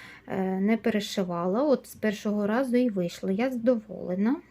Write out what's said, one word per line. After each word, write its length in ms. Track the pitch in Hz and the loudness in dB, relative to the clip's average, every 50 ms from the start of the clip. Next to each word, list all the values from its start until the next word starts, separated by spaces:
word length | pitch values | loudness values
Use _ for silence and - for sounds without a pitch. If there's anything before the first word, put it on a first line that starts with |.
| - - - - - | -20 -20 -20 -18 -10
е, 320 | - - 190 190 190 190 190 | -6 -4 -2 -2 0 0 0
не 180 | 196 208 226 | 2 2 2
перешивала. 840 | 226 - 233 214 208 202 - - 208 190 175 175 170 170 185 185 226 285 | 2 0 0 0 0 -2 -2 -2 -2 -2 -2 -2 -2 0 0 2 2 4
От 240 | 302 254 233 - | 4 2 2 0
з 80 | - - | -8 -10
першого 520 | - - 214 202 214 - 214 208 208 202 | -2 -2 -2 -2 0 -2 -2 0 0 0
разу 300 | 202 220 254 277 247 233 | 2 2 0 0 2 2
і 120 | 247 254 247 | 2 2 2
вийшла. 420 | 196 190 175 175 - - - 190 | 2 0 -2 -2 -4 -4 -4 -2
Я 180 | 190 196 247 269 | 0 0 0 -2
задоволена. 840 | 254 233 226 254 254 220 - - 180 - - 175 180 185 202 226 285 349 - - | -2 0 2 2 2 2 0 -8 -12 -10 -6 -4 -2 0 2 2 0 0 -4 -14